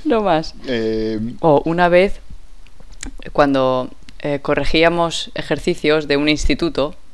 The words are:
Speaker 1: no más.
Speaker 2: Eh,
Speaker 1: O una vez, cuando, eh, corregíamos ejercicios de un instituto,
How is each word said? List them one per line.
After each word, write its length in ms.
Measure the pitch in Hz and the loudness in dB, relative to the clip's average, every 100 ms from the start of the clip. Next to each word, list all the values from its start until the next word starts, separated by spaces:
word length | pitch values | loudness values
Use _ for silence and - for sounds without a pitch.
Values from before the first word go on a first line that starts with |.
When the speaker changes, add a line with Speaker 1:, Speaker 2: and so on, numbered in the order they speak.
| 311 | 0
Speaker 1:
no 160 | 226 | 2
más. 320 | 196 160 160 - 139 | 2 0 0 -8 -4
Speaker 2:
Eh, 520 | 117 110 110 110 110 113 - | -2 0 0 -2 -2 -4 0
Speaker 1:
O 220 | 165 143 160 | 4 4 2
una 240 | 170 175 | 2 6
vez, 300 | 175 196 - - - - - - - - - - - - | 6 4 0 -8 -14 -14 -14 -14 -14 -12 -12 -10 -10 -4
cuando, 560 | - 143 135 131 127 127 - - - | 2 2 4 2 0 -4 -10 -14 -8
eh, 200 | 147 143 | -6 -4
corregíamos 920 | 151 143 139 160 165 170 170 - - - | -2 0 4 6 4 4 -2 -4 -8 -8
ejercicios 720 | - - - 170 151 156 143 | -4 -4 -2 -2 2 0 2
de 100 | 143 | 0
un 120 | 147 | 2
instituto, 680 | 151 - 143 170 143 147 - - | 2 2 2 0 -2 -4 -6 -14